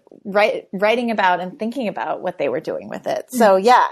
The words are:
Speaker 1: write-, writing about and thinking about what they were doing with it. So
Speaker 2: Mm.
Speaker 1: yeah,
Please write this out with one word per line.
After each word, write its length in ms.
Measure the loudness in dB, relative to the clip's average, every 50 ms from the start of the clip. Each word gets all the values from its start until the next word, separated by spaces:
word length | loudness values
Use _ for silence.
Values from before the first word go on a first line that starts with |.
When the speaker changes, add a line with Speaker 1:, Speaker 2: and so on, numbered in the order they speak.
| _ _ -20 -18 -10
Speaker 1:
write-, 460 | -4 0 2 2 2 0 -4 -8 _
writing 400 | -6 -2 0 0 0 0 -2 -4
about 300 | -2 0 2 2 0 0
and 180 | -2 -8 -10 -8
thinking 300 | -8 -8 -6 -6 -6 -6
about 320 | -6 -6 -6 -6 -6 -6
what 160 | -8 -8 -6
they 100 | -4 -4
were 140 | -4 -4 -4
doing 260 | -6 -6 -8 -8 -8
with 180 | -12 -12 -10 -8
it. 200 | -6 -6 -6 -8 -6
So 260 | 0 2 4 4 4
Speaker 2:
Mm. 60 | 4 6
Speaker 1:
yeah, 180 | 6 6 6 6 4